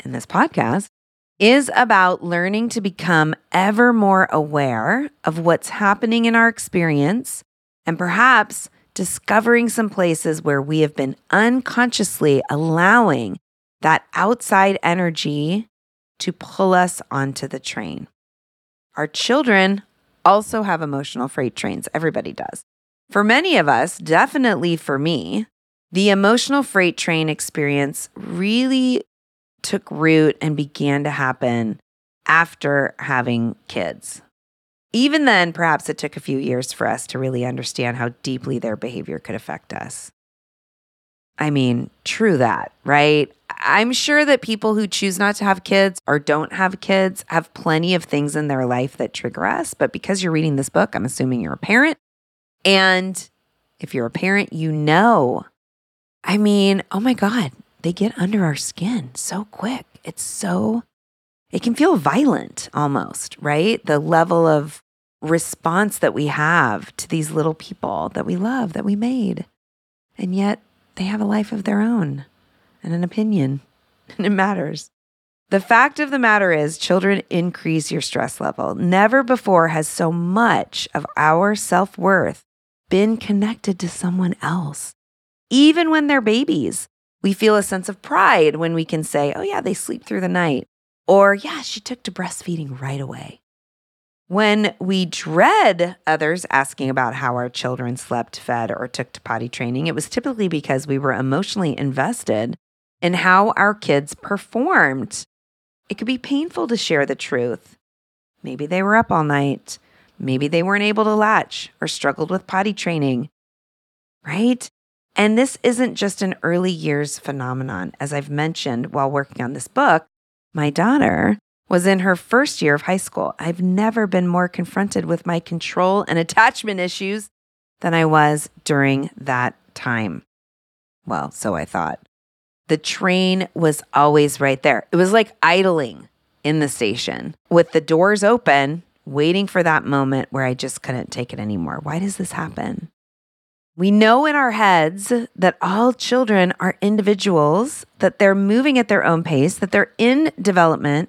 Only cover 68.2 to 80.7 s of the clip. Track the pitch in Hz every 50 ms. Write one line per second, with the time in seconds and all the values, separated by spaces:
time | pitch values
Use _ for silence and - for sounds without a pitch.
68.2 | - - 180 175 202 233 254 262 226 175 160 - - 202 208 202 226 247 262 254
69.2 | 208 185 180 - - - _ _ _ _ _ _ _ _ _ _ _ _ _ -
70.2 | 190 180 185 196 196 202 214 - _ _ _ _ _ _ _ - 185 196 208 214
71.2 | 214 202 214 214 208 - 220 208 190 214 202 208 214 233 240 214 165 143 139 139
72.2 | 139 - _ _ _ _ _ _ _ _ _ _ - 165 170 170 180 180 - 220
73.2 | 214 220 208 175 135 131 139 139 - _ _ _ _ _ _ _ _ - - -
74.2 | 170 202 202 190 190 208 196 180 160 156 160 151 - - _ _ _ _ _ _
75.2 | _ _ _ _ _ _ 190 196 190 - 233 226 262 294 - 294 302 277 277 262
76.2 | 240 220 214 208 196 180 160 151 147 151 165 - - - 180 185 185 202 196 190
77.2 | - _ - 170 175 180 - - - 165 160 156 147 - 165 165 - - - -
78.2 | - 139 - - - 73 - - - - - - 180 175 185 190 208 214 254 277
79.2 | 254 240 254 - - 202 185 170 165 160 160 156 156 - - - 175 160 170 170
80.2 | 170 175 185 220 233 220 160 104 - -